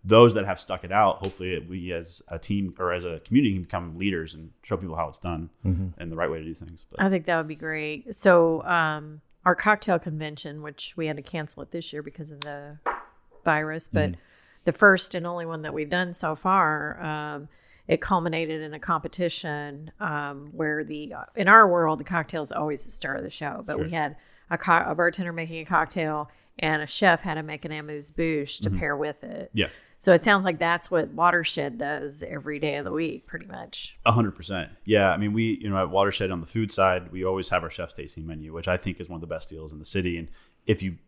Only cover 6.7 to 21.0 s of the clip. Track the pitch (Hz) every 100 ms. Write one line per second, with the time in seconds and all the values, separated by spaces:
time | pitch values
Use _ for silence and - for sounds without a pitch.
6.7 | 82 - - 190 190 160 165 156 156 160
7.7 | 156 151 151 - 208 202 175 165 160 -
8.7 | 175 156 151 151 151 _ _ 180 175 214
9.7 | 208 - 175 - 151 156 151 151 147 151
10.7 | 143 - - 156 147 135 165 151 - 143
11.7 | 170 160 147 147 - 151 147 147 143 147
12.7 | 151 - - - _ _ - - 156 156
13.7 | 156 - 165 151 87 _ _ _ _ -
14.7 | 165 208 185 - 180 170 175 165 160 156
15.7 | 143 151 175 180 175 160 156 185 190 160
16.7 | 151 147 - 156 151 151 147 151 _ _
17.7 | _ - - - 190 170 165 160 160 156
18.7 | 151 - 165 - - 175 - 170 147 147
19.7 | 143 156 - 202 147 143 139 147 - 156
20.7 | 151 151 151